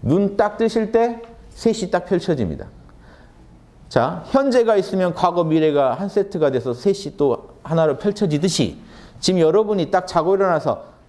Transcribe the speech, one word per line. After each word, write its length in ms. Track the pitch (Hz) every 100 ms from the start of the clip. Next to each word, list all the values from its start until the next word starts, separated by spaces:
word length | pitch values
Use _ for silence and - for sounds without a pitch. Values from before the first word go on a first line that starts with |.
눈 360 | 123 170 202 202
딱 200 | 208 208
뜨실 340 | 226 226 220
때 300 | 226 233 226 - - -
셋이 420 | - 220 220 180
딱 140 | 180 175
펼쳐집니다. 640 | 180 - 151 98 73 - - - - - - - - - - - - -
자, 340 | - 127 170 -
현재가 480 | 269 277 247 226 208
있으면 360 | 190 190 180
과거, 300 | 165 175 175
미래가 500 | 165 160 156 143 135
한 160 | 123 196
세트가 420 | - 196 175 151
돼서 220 | 127 123
셋이 440 | 120 202 196 151 -
또 320 | 147 117 - -
하나로 340 | - 165 156 139
펼쳐지듯이 800 | 208 208 190 151 180 165 110 69 - - - -
지금 200 | - 185
여러분이 520 | 160 185 214 208 151
딱 160 | 185 180
자고 280 | 175 160 190
일어나서 600 | 190 160 147 - - -